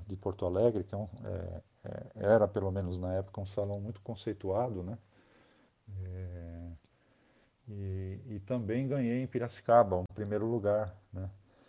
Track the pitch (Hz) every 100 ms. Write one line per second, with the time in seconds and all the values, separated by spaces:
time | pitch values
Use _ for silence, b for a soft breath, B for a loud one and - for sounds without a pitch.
0 | 82 95 101 92 92 92 120 107 - 101
1 | 104 - 104 92 87 87 - _ - -
2 | - - 101 110 101 104 98 95 90 90
3 | 90 92 98 - 98 - 101 101 104 113
4 | - 113 - 98 95 98 127 95 90 117
5 | b b b b b b b _ - 95
6 | 92 92 90 87 85 85 85 82 - b
7 | b b b b b b 120 101 98 95
8 | 95 92 - 104 98 123 104 120 135 139
9 | 120 120 131 123 117 - - 117 98 92
10 | 90 - 101 104 113 117 101 104 104 -
11 | _ 95 95 98 b b